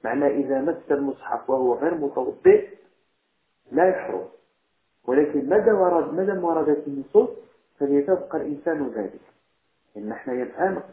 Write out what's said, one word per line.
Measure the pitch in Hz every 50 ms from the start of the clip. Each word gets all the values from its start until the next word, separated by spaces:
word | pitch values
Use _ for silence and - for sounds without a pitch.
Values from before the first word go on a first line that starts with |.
| _
معنى | 110 117 139 147 143
إذا | 139 143 139 127 139 135
مس | 135 160 160 165 - -
المصحف | 151 139 139 135 131 - - - - 113 - -
وهو | 110 - 127 123 120
غير | 117 139 160 175
متوضئ | 165 147 139 - 135 127 127 - - _ 185 202 214 - - - _ _ _ _ _ _ _ _ _ _ _ _ _ _ _ _ _ _ _
لا | 123 143 175 185
يحرم، | - - - - - 92 - - _ - _ _ _ _ _ _ _ _ _ _ _ _ _
ولكن | - 127 139 147 - - 147 131 135
مدى | 175 214 214 233
ورد، | 220 190 185 180 175 165 143 - 147
مدى | 165 190 196
وردت | 196 185 175 170 165 165 156 156 147 143 - 147
النصوص | 139 139 135 - _ 208 240 - - - - _ _ _ _ _ _ _
فليتوقع | 147 139 143 143 143 143 190 180 - - - 156
الإنسان | 139 147 147 143 - 170 160 151 143 123
ذلك. | 117 113 101 92 - - _ _ _ _ _ _ _ _ _ _ _ _ _ _ _ 104
إن | 104 107
إحنا | - - - 139 127
الآن | 127 123 117 - - - 190 190 160 - -